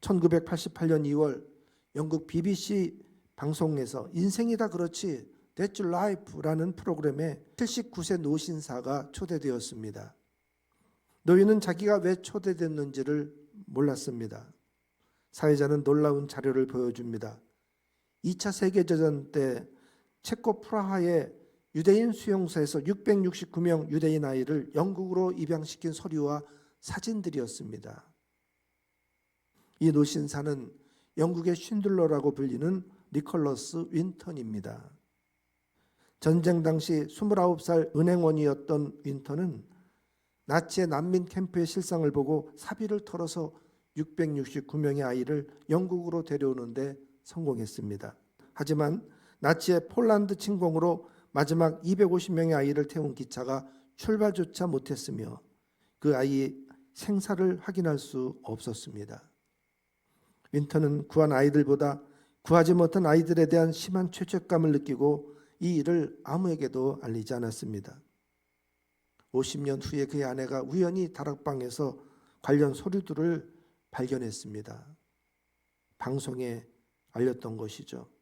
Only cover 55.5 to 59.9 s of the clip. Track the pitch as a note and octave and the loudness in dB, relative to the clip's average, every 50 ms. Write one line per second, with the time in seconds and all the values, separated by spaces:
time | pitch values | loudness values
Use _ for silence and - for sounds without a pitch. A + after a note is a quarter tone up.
55.5 | _ _ _ _ _ _ _ _ _ _ - D3+ D3 B2+ C3 C#3 C#3 C3+ C3+ C3 | _ _ _ _ _ _ _ _ _ _ 2 2 4 4 2 2 2 2 0 0
56.5 | C3 - - - - _ _ _ _ - - - G#3 G3 G3 - G#3 F3 F#3+ F#3 | -4 -8 -16 -20 -20 _ _ _ _ -14 -4 -2 -2 -2 0 -2 -2 0 2 0
57.5 | F3+ F3+ - - F#3+ F3 F3+ E3 D3+ C#3 - - - C3 B2+ B2+ - - - - | 0 0 -4 -6 -4 -2 0 0 0 -2 -4 -6 -6 -6 -6 -6 -6 -10 -10 -10
58.5 | A2 A2+ - - A#2 - - - - G#2+ G#2 - A2 - _ _ _ _ _ _ | -10 -8 -8 -10 -10 -10 -12 -14 -12 -14 -14 -14 -14 -18 _ _ _ _ _ _
59.5 | _ _ _ _ _ _ _ _ | _ _ _ _ _ _ _ _